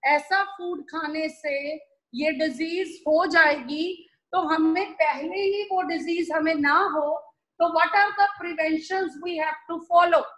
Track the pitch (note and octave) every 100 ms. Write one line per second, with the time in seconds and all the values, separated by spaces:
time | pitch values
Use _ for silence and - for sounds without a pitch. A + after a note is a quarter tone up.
0 | C#4 D4 D4 F#4+ G4 G4 F4 E4+ - D#4+
1 | D4+ D#4 D#4 D#4 D4+ C#4 C#4+ D#4 - _
2 | _ A#3+ D4+ C#4 D#4 A#3+ D#4+ E4+ F4+ -
3 | - D#4 F4 E4 D#4 D4 B3 D4 E4+ F4+
4 | - _ _ F4+ D#4 D#4+ D#4+ E4 G4+ -
5 | D#4 C4+ D#4 F#4+ G4 G4+ G4+ F#4+ F#4 E4
6 | D#4+ E4+ E4 D#4+ D#4+ D#4+ C#4+ D#4 G4 D#4
7 | D4 D#4+ - _ _ _ E4+ E4 E4+ G4
8 | G4+ G4+ G4+ - F4 D#4+ D#4+ D#4 D#4+ F#4+
9 | F#4 C#4+ F4 E4 D#4 D#4 _ E4+ E4 F4
10 | F4 E4 -